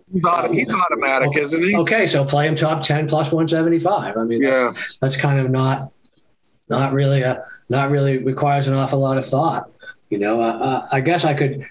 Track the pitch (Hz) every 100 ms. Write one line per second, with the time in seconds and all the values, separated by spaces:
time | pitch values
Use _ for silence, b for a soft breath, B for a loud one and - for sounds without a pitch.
0 | - 185 170 170 165 170 - - 180 147
1 | 139 135 135 143 143 165 180 208 170 220
2 | 185 147 139 143 151 156 156 156 - 151
3 | 156 156 143 165 160 160 160 165 175 196
4 | 113 110 113 117 139 131 123 B B B
5 | 135 139 147 139 131 131 131 135 135 -
6 | _ _ _ _ _ _ - 117 135 135
7 | 139 139 127 127 B B - 127 139 143
8 | 139 131 127 131 147 143 139 135 135 135
9 | 135 135 131 135 160 131 - _ B B
10 | _ 101 104 117 117 113 - 127 - 139
11 | 147 175 156 139 139 - -